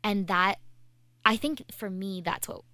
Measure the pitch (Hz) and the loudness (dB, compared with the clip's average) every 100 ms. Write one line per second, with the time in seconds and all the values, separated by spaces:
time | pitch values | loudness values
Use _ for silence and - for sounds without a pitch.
0 | 214 202 180 180 190 - - - - _ | 0 0 2 4 4 2 -8 -20 -20 _
1 | _ _ - 220 294 302 - - 208 185 | _ _ 2 4 0 -2 -10 -8 -6 -4
2 | 196 185 170 - - - - | -4 -4 -4 -4 -6 -10 -14